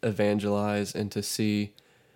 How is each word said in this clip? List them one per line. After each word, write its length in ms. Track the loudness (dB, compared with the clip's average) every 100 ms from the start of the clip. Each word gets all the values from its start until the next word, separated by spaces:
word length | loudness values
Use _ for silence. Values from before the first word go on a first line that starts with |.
evangelize 880 | -2 2 2 2 2 0 0 0 -2 -4
and 160 | -4
to 120 | -4
see, 500 | -4 -2 0 0 -2 -8 -20 _ _